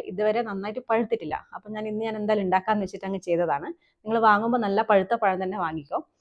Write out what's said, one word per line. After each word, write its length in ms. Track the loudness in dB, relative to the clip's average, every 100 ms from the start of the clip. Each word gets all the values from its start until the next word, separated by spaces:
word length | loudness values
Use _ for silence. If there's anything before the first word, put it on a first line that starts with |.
| -6
ഇതുവരെ 360 | -2 0 0
നന്നായിട്ട് 400 | -2 -6 -6 -8 0
പഴുത്തിട്ടില്ല. 480 | 0 2 -2 -4 -8 -10
അപ്പൊ 140 | -16 -12
ഞാൻ 140 | -8 -6
ഇന്ന് 160 | -4 -4
ഞാൻ 100 | -4
എന്തായാലും 260 | 0 2 2
ഉണ്ടാക്കാന്ന് 380 | 2 2 0
വെച്ചിട്ട് 220 | -2 -6 -6
അങ്ങ് 140 | -6
ചെയ്തതാണ്. 480 | 0 0 2 0 -4 -10 _ _ -2
നിങ്ങൾ 120 | 2
വാങ്ങുമ്പോൾ 400 | 4 4 4 0
നല്ല 220 | 2 0
പഴുത്ത 320 | 4 4 4
പഴം 240 | 2 2 2
തന്നെ 180 | -2 -2
വാങ്ങിക്കോ. 420 | -4 -4 -6 -6 -8 _